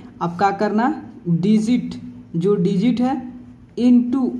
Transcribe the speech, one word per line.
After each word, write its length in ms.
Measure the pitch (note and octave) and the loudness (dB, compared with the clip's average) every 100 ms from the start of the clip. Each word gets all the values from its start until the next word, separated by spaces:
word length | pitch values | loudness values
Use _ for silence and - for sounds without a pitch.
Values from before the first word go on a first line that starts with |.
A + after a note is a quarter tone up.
| - - | -16 -8
आप 160 | F3 - | -8 0
क्या 120 | G3 | -2
करना, 360 | F#3+ G#3+ G#3 B3 D#4+ - - - | 0 0 0 0 -2 -10 -12 -2
डिजिट, 720 | E3 F#3+ G#3+ G#3+ B3 - - - - - E3+ | 0 4 2 2 0 -2 -10 -14 -18 -8 -2
जो 180 | F3 G#3 | 0 2
डिजिट 440 | E3+ F3+ A3+ A3+ | 2 2 2 2
है 160 | B3 C4+ - - - - - - | 0 -2 -6 -14 -20 -20 -14 0
into 420 | B3 A#3+ A#3+ C#4 B3 B3 | 4 6 4 0 -2 -2